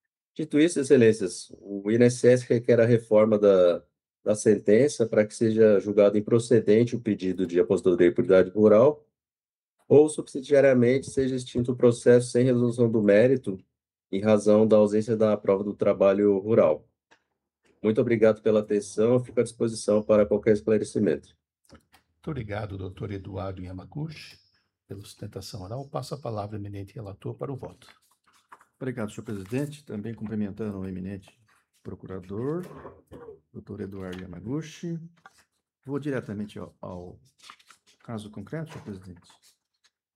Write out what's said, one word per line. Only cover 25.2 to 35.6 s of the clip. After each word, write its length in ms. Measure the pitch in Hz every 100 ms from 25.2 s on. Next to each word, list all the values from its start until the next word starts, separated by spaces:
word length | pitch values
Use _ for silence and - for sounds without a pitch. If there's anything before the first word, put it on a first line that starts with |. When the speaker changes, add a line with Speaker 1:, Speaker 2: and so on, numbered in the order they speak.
| 98 - 95 98
Speaker 2:
oral. 260 | 92 123 139
Passo 260 | 143 123
a 40 | 135
palavra 380 | 127 104 104 107
ao 40 |
eminente 340 | 101 101 98
relator 400 | - 98 95 123
para 180 | 117 135
o 40 | 127
voto. 300 | - 90 _ _ _ _ _ _ _ - _ -
Speaker 3:
Obrigado, 320 | 131 123 107
senhor 120 | -
presidente. 600 | 107 104 95 127 147 147
Também 300 | - 107 110
cumprimentando 640 | 113 104 107 101 95 107 98
o 100 | 95
eminente 420 | 92 92 98 98 _ _ _ _ _
procurador, 840 | 98 92 - 95 90 101 131 170 180 - - - _ - - - _
doutor 280 | 113 - 104
Eduardo 400 | 98 98 92 90
Yamaguchi. 760 | 90 87 104 147 156 - 175 165 160 _ - _ _ _